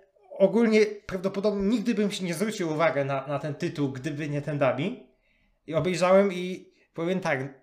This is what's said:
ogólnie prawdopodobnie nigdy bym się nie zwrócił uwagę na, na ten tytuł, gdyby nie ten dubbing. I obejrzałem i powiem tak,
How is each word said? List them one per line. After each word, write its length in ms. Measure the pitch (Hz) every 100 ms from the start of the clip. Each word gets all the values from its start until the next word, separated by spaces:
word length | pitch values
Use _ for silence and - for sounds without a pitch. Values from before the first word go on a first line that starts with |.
| _ _ _ -
ogólnie 480 | 190 208 226 214 214
prawdopodobnie 800 | - - 185 190 196 208 202 196
nigdy 260 | 240 240 202
bym 160 | 202
się 120 | - 185
nie 80 |
zwrócił 380 | 160 220 214 170
uwagę 340 | 156 160 143 135
na, 220 | 135 147
na 120 | 139
ten 160 | 156 143
tytuł, 360 | 175 - 139
gdyby 380 | 123 147 147 156
nie 120 | 143
ten 180 | 147 147
dubbing. 400 | 131 123 180 254 - _ _ _ _ _ -
I 60 |
obejrzałem 600 | 160 165 165 180 190 202
i 380 | 180 180 185 - _ _
powiem 260 | - 170 185
tak, 200 | 175 135 139 -